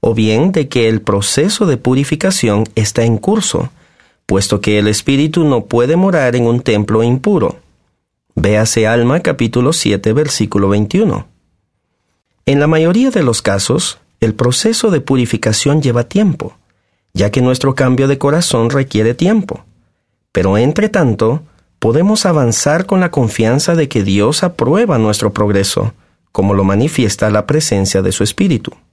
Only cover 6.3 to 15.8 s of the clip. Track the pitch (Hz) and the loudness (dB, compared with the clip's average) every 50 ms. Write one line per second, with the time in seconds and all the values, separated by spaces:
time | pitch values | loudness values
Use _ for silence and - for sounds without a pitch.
6.3 | 120 127 120 117 117 123 123 - 113 104 104 - 110 110 113 117 123 131 131 208 | 0 0 0 2 0 0 0 0 0 0 0 0 0 0 2 2 0 0 0 0
7.3 | 208 165 - - - - _ _ _ _ _ _ _ _ _ _ _ _ _ _ | 0 0 0 -2 -4 -8 _ _ _ _ _ _ _ _ _ _ _ _ _ _
8.3 | _ - 80 98 107 107 110 113 - 117 110 107 113 120 117 120 135 170 - - | _ -2 0 0 2 2 0 0 0 0 2 2 2 2 2 2 0 0 0 -2
9.3 | - - 123 110 - 123 123 135 165 - - 117 104 95 - 110 110 135 151 147 | -2 0 -2 0 0 0 0 0 0 0 0 -2 -2 0 0 0 0 0 0 -2
10.3 | - - 110 101 - 101 101 98 101 104 107 104 - 185 220 196 - - - - | -2 -4 -4 -2 0 0 0 2 0 0 0 0 0 0 0 0 -2 -4 -8 -12
11.3 | _ _ _ _ _ _ _ _ _ _ _ _ _ _ _ _ _ _ _ _ | _ _ _ _ _ _ _ _ _ _ _ _ _ _ _ _ _ _ _ _
12.3 | _ _ _ - 139 143 147 151 160 160 160 170 185 220 254 269 - 214 160 123 | _ _ _ 0 0 2 2 2 2 2 2 2 2 2 2 2 0 0 0 0
13.3 | 113 - - 107 98 101 - - 120 160 185 - - - _ _ _ _ - 113 | 0 0 -2 -2 -2 -2 0 0 -2 -2 -2 -4 -8 -12 _ _ _ _ -2 -2
14.3 | 107 - 123 123 127 - - 220 226 - - 220 185 151 131 - 139 127 123 113 | 0 0 0 0 0 0 0 0 0 0 0 0 0 0 0 0 0 0 0 0
15.3 | - 107 - 117 107 - - 139 143 156 | -2 -2 -2 -2 -2 0 0 0 0 2